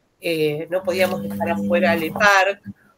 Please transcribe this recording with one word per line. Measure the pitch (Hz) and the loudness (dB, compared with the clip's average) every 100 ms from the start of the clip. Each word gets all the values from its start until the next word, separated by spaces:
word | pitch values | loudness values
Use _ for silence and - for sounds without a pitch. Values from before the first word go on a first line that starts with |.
| _ _ | _ _
eh, | 175 160 151 147 165 | -4 0 0 -2 -4
no | 180 | -4
podíamos | 190 180 185 202 | -2 0 0 -2
dejar | 202 202 170 | -6 -4 -4
afuera | 185 202 175 175 170 | -2 0 2 2 2
Le | 156 | -2
Parc | - 208 196 190 202 - - _ | 2 4 4 2 -2 -10 -18 _